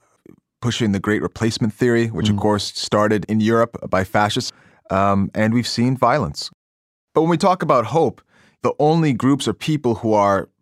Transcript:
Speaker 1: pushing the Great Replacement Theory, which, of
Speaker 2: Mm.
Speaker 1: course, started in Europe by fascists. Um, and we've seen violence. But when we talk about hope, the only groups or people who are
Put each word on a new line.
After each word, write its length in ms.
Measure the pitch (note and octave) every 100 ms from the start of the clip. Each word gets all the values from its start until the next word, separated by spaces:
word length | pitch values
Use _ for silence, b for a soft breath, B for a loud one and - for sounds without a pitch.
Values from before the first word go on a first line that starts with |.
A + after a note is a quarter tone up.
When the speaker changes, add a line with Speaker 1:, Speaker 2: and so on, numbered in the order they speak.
| _ _ - - _ _
Speaker 1:
pushing 320 | A#2+ - A2
the 60 | G2
Great 200 | G#2 G#2
Replacement 520 | D#2+ - A2+ - A2
Theory, 340 | - B2 A#2 A#2
which, 220 | - G#2+
of 60 | G2+
Speaker 2:
Mm. 40 |
Speaker 1:
course, 240 | G#2 G#2 - -
started 500 | - G#2 G#2+ G#2+ -
in 160 | A2
Europe 340 | G#2+ A#2 A#2 - -
by 160 | G2+ A2+
fascists. 480 | G#2+ G#2 B2+ - b b b -
Um, 420 | F#2+ G2+ G2 G2
and 200 | - A2
we've 140 | A#2+ A2+
seen 300 | - B2 B2+
violence. 520 | A#2+ D3 E2 - - _ _ _ _ _ _
But 80 | D#3
when 60 | D#3+
we 60 | E3+
talk 240 | G3 F#3
about 260 | D3 C3 G#2+
hope, 340 | D#3+ C3 - _ b b b
the 120 | A#2+ -
only 360 | D3 E3 D#3
groups 340 | A#2 C3 C#3+ A#2
or 60 |
people 420 | G2 - D3+ A#2+ A#2
who 160 | A2+
are 360 | G#2 G2+ G2 - _